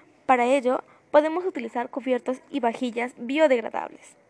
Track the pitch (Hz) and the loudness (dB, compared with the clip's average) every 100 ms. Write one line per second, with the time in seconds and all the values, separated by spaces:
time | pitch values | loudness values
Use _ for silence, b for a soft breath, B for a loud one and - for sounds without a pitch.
0 | b _ - 254 240 277 247 254 - b | b _ 0 2 4 2 2 -2 -6 b
1 | _ 294 311 330 370 330 226 247 240 - | _ 4 4 0 -4 -6 -6 -6 -8 -6
2 | 240 247 - 262 - 277 233 226 254 226 | -2 -2 -2 -8 -8 -4 -2 -2 -6 -4
3 | 240 - 233 277 311 254 220 - 80 - | -8 -8 -6 2 4 4 0 -6 -8 -12
4 | - _ _ | -20 _ _